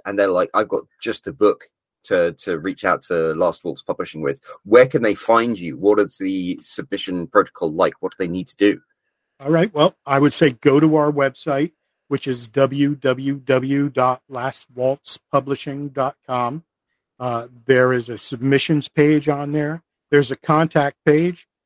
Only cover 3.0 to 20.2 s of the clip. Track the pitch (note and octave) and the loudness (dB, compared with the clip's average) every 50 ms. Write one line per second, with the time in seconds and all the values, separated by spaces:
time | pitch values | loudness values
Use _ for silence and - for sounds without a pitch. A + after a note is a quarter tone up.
3 | - - F2 E2 D#2+ D#2+ D#2 E2 F2+ E2+ D#2+ - - E2+ D2 - - - F2+ - | -4 -4 -2 -2 -2 -2 -2 0 -2 -2 -2 -4 -8 -12 -12 -10 -8 -8 -8 -8
4 | F2 - - D#2 D2+ C#2+ C#2 - _ - - - - G2 A#2 B2 B2+ C3 D#3 C3+ | -8 -10 -10 -8 -6 -6 -6 -8 _ -20 -20 -18 -2 4 6 6 6 6 2 0
5 | A2+ G#2+ F#2+ - - - A2+ A2+ A#2 A#2+ A2+ F2+ F2 D#2+ C2 C2+ F2+ G2+ G#2+ G#2 | 0 -2 -2 -2 0 2 2 2 2 0 -4 -6 -6 -10 -8 -2 2 2 4 2
6 | G2+ - - - F#2+ F#2+ F#2+ F#2 F2 F2 F2+ - - - - - F#2 - G2+ G2+ | 2 -2 -4 -8 -6 -4 -4 -4 -4 -6 -8 -8 -10 -12 -10 -10 -10 -8 -10 -10
7 | - F#2+ F2+ F2 E2+ - - - F2 - - - F2 D#2+ D#2 F2 F2+ D#2 - _ | -8 -6 -8 -8 -6 0 2 2 2 0 -2 -4 -4 -2 0 0 0 0 -2 _
8 | F2+ F#2 - - F#2 E2+ F2 F#2 F2 - - - G2+ G#2 - - _ _ _ _ | -10 -8 -6 -6 -6 -6 -6 -8 -8 -10 -4 0 2 2 2 0 _ _ _ _
9 | _ _ _ _ _ _ _ - C3+ C#3+ E3 D#3+ F3 - - D3 D#3 F#3+ - _ | _ _ _ _ _ _ _ -10 -4 0 0 2 0 0 2 2 2 2 0 _
10 | - C#3 C3+ C#3 D3 C#3+ - - E3 C#3 A#2+ - - C#3+ C3+ D3 D#3 D#3 D#3 D3+ | -6 -2 2 4 4 2 2 2 2 2 2 2 2 4 4 4 4 4 4 2
11 | D3 D3 C3 C#3 C3+ C3+ C3 - - D#3 C#3 C#3 D3+ F3 _ _ _ _ _ _ | 2 0 0 0 -2 -2 -4 -6 -6 -4 -2 -2 -2 -4 _ _ _ _ _ _
12 | _ - C#3+ C3+ - C3+ B2 A#2+ A#2+ A2 - C#3 C3+ B2+ C3+ C#3+ C#3+ C#3+ D3 C3+ | _ -6 -6 -6 -4 -6 -8 -8 -8 -6 0 0 0 2 2 0 0 0 -2 -2
13 | - C3 B2+ C3 C3+ C#3 C#3 C#3 B2+ C#3 C3 B2+ B2+ C3+ C#3 C#3 C#3+ C#3+ B2+ C3 | -2 -2 -2 -2 -2 -6 -6 -4 0 0 0 2 2 0 -2 -2 -2 -2 0 0
14 | B2+ B2+ B2+ - _ - C3+ A#2+ B2 C3+ - - - _ B2 B2 B2+ C3 C#3 - | 0 0 0 -4 _ -14 -10 -8 -8 -8 -8 -10 -16 _ -8 -4 -2 -2 -2 -4
15 | - - - - _ _ - C#3 C3 C#3 C3+ - - D3+ C#3 C#3+ C#3+ C#3+ C3 C#3 | -6 -12 -12 -12 _ _ -2 -2 0 -2 -6 -6 -8 -10 -10 -10 -10 -8 -4 -4
16 | C3 C#3 - _ _ - B2+ B2 A#2+ A#2+ C#3+ E3 - _ _ _ _ _ _ _ | -4 -4 -6 _ _ -6 -4 -4 -2 -4 -6 -8 -14 _ _ _ _ _ _ _
17 | _ _ _ - B2+ B2 A#2 A#2 A#2 A#2+ B2 A#2+ A2+ - C3 B2+ B2+ B2+ B2+ B2 | _ _ _ -10 -6 -6 -6 -6 -8 -10 -16 -6 _ 2 4 4 4 4 2 0
18 | A2+ A#2 A#2 G2 - - C3+ A2+ B2+ C3+ C#3 C3+ - - D#3 D3 C3+ - - D#3 | -4 -6 -10 -12 -12 -12 -8 -4 0 2 2 2 2 2 0 0 -2 -2 0 2
19 | D3 D3+ D#3 D3 C#3+ D3+ C#3+ C#3+ C#3+ C#3+ D3 D3+ D3 D3+ D#3+ E3 _ _ _ _ | 4 4 4 2 2 -2 -4 -4 -4 -4 -4 -4 -4 -4 -6 -10 _ _ _ _
20 | _ - D3 C#3+ | _ 2 2 2